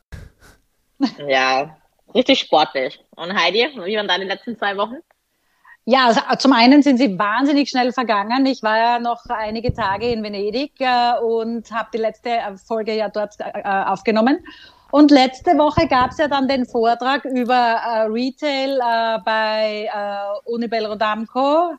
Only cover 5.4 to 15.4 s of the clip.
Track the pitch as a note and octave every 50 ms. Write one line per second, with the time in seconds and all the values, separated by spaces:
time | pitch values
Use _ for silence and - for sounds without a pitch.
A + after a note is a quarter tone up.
5.4 | _ _ _ _ _ - - _ _ - A#3 C4+ B3+ A#3+ A3 C4+ - - - -
6.4 | - C4 C#4 A#3 A3+ B3 C#4 D4 C4+ D4 C4+ A3+ C#4 A3+ F#3+ E3+ G#3 G3+ G#3+ A#3
7.4 | C#4 C#4 D4+ C#4+ C#4+ - - B3+ B3 B3+ A#3+ - B3 G#3+ A3 G3+ G3+ G#3+ A#3 C4
8.4 | C4+ C4+ C4 - - G#3+ G#3+ A3 A3+ A#3 A#3+ A#3+ A#3+ A#3+ A#3 A#3 - - B3 G#3+
9.4 | A3 G#3+ G#3+ A3+ G#3+ B3+ A#3+ - A3 F#3+ G3 G3+ A3 A#3+ A#3+ A3 G#3+ G#3 G#3 G3
10.4 | G3+ G#3 G3+ B3 C#4+ D4 _ _ C4 B3+ B3 A#3+ A#3+ A#3+ A#3+ A3+ A#3 A3+ A3+ A3+
11.4 | A3+ A3+ A#3 A#3 A3 - G#3+ A3+ G#3+ - - A3+ A3 A3 A3 _ _ B3 A#3+ A#3
12.4 | F3+ G#3 G3 F#3+ _ _ A#3 A3 G#3+ A3 G#3+ A3 G#3+ G3 - G#3+ G#3 G3+ - _
13.4 | A3 G3+ - G#3 G3 G3+ G3 G3 F#3+ - G3 F#3 - - G#3+ A3 A3 B3+ D4 F4+
14.4 | - - - - - - _ _ _ _ - C#4+ D4+ C#4+ C#4+ C4 B3+ C4 B3+ -